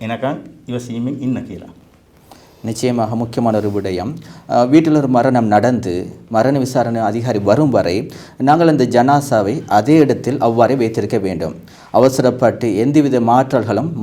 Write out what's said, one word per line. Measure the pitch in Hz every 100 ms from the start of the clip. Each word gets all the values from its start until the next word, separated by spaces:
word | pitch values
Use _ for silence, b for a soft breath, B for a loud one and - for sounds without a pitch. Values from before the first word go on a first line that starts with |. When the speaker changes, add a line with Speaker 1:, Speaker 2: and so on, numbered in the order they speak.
Speaker 1:
එනකන් | 113 113 131 160 - - -
ඉවසීමෙන් | 120 120 117 127 143
ඉන්න | 131 113
කියලා. | - 90 - - _ _ _ _ b b b b
Speaker 2:
நிச்சயமாக | 110 117 127 120 110 117
முக்கியமான | 117 123 120 107
ஒரு | 104
விடயம். | 98 98 90 87 80 B B B
அஹ், | 120 123
வீட்டில் | 156 160
ஒரு | 151 135
மரணம் | 123 131 123 110
நடந்து, | 104 117 120 92 87 90 - -
மரண | 110 131 143
விசாரணை | 123 131 117 117
அதிகாரி | 104 113 120 107
வரும் | 101 120 151
வரை | 104 92 95 139 B B B
நாங்கள் | 131 160 165
அந்த | 143
ஜனாசாவை | 123 123 127 143 143 113 101 147 -
அதே | 104 113 160
இடத்தில் | 131 113 117 139
அவ்வாறே | 117 117 113
வைத்திருக்க | 135 113 113 101 113
வேண்டும். | 95 85 80 - - B B
அவசரப்பட்டு | 110 131 127 127 123 120 107 120 98
எந்தவித | 127 147 143 123
மாற்றல்களும் | 117 123 131 127 104 101 160 139